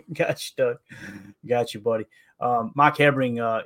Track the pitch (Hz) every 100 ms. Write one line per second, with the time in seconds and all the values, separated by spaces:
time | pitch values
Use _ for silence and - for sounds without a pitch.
0 | - 160 165 143 - - 127 120 _ 107
1 | 104 98 98 - - 120 117 110 110 113
2 | 107 _ _ _ 123 120 110 139 147 143
3 | 143 135 127 117 113 113